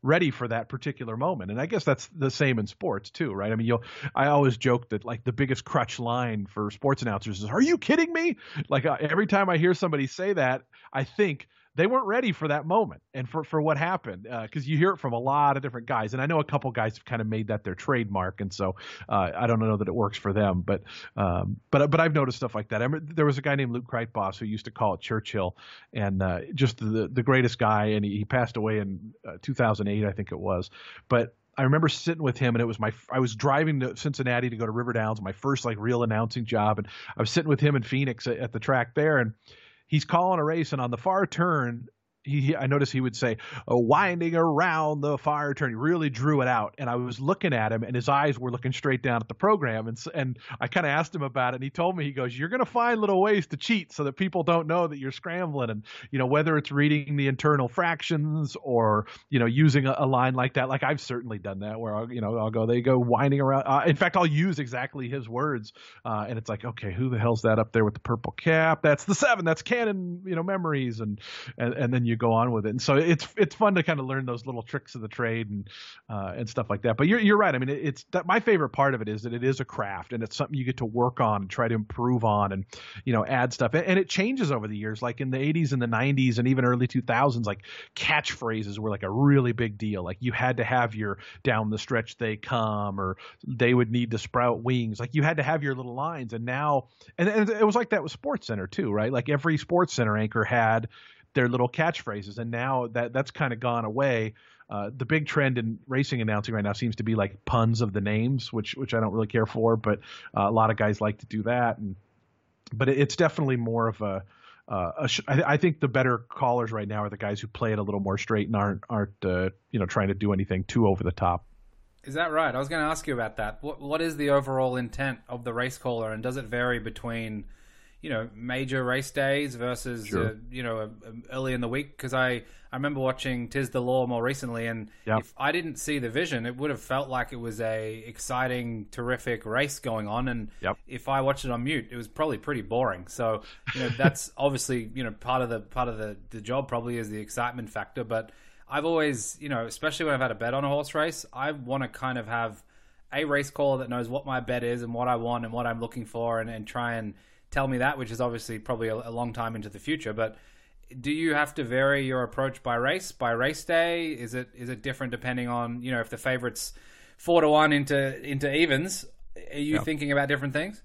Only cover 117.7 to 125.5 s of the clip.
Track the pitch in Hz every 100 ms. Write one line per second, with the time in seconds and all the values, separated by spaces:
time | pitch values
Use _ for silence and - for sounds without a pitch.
117.7 | 104 101 101 98 104 - 110 98 110 101
118.7 | 98 - 113 98 - 98 90 92 - _
119.7 | 117 90 - 98 98 101 95 98 95 92
120.7 | 123 107 98 90 82 90 87 - - -
121.7 | _ _ _ - 143 165 156 156 123 139
122.7 | 160 151 156 - 123 110 - 107 - 147
123.7 | 127 143 156 165 147 143 139 135 131 127
124.7 | 127 120 - 135 120 - 123 120